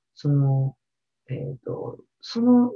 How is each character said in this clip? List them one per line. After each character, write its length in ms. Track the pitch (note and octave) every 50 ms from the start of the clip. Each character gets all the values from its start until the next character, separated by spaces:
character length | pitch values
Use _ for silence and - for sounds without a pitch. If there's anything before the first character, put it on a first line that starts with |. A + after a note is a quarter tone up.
| _ _ _
そ 140 | - - D3
の、 480 | C#3+ C#3+ C#3 C3+ C3+ C3+ C3+ C3+ - _ _ _ _ _ _ _ _ _ _ -
え 60 | C3
ー 300 | - - - - - -
と、 340 | - - - - - - - - _ _ _
そ 220 | - - - A#3
の 300 | A#3 B3 B3 B3 A#3+ A#3+ -